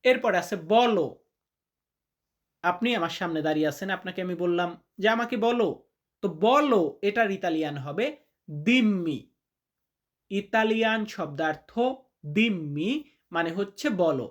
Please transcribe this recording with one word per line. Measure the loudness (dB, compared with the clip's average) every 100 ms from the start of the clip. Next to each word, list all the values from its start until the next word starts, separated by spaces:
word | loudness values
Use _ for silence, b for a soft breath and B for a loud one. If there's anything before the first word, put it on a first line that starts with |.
| 4
এরপরে | 4 2 0
আছে | -2 -8 4
বলো। | 4 6 2 0 -6 _ _ _ _ _ _ _ _ _ _ _ _ _ _
আপনি | -2 0 -2 0
আমার | -2
সামনে | -4 -4 -2
দাঁড়িয়ে | -2 0 -2
আছেন, | -2 -6
আপনাকে | -6 -6 -8
আমি | -6 -2
বললাম | -2 0 -2 -6 _ -2
যে, | 0
"আমাকে | 2 -2 0
বলো।" | 0 2 0 -2 _ _ _ _
তো | -6 0
বলো | 4 4 4 4 2 0
এটার | -2 0 0
ইতালিয়ান | 0 -2 -2 -2 -6
হবে | -8 -4 -4 -6 _ _ -14
dimmi। | -4 2 4 4 2 -2 -6 -10 _ _ _ _ _ _ _ _ _ _
ইতালিয়ান | -6 0 0 2 2 2 0 -4
শব্দার্থ | -6 -8 -2 -2 -4 _ -2 -2 -2 _ _
dimmi | -4 2 2 0 -4 -4 -2 -4 b b b
মানে | -4 -2
হচ্ছে | -4 -6 -4 -4
বলো। | 2 2 0 -6